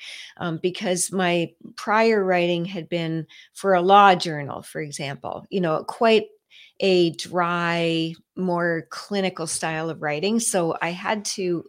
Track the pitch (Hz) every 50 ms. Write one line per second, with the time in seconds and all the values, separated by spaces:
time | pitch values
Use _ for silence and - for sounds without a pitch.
0 | - - - - - - - - - 170 160 165 - 180 175 - 214 185 185 170
1 | - - 175 190 185 175 175 175 165 160 _ _ - - - - - 226 208 220
2 | 226 226 220 208 190 185 180 175 175 175 175 170 170 196 190 180 160 - 175 170
3 | 165 160 160 160 156 _ - - - _ - - - 196 190 175 175 190 196 202
4 | 202 196 185 170 - 170 156 147 143 127 - - - - - 160 156 143 139 -
5 | 151 135 139 139 - 85 85 - 214 - - 196 180 160 156 - - - - -
6 | 240 226 220 208 214 - _ _ _ _ _ - - - _ - 202 190 185 180
7 | 175 165 - - - - - 180 175 170 175 175 170 170 170 170 170 165 165 165
8 | 165 165 165 - _ _ - - 185 180 175 170 175 170 165 160 165 - - -
9 | - - 202 202 190 185 185 - 160 156 - - 180 160 160 156 160 165 151 -
10 | 156 151 147 151 175 202 226 233 226 - - 185 170 165 - - - 170 175 180
11 | 202 208 220 214 208 - - - 185 180 175 160 -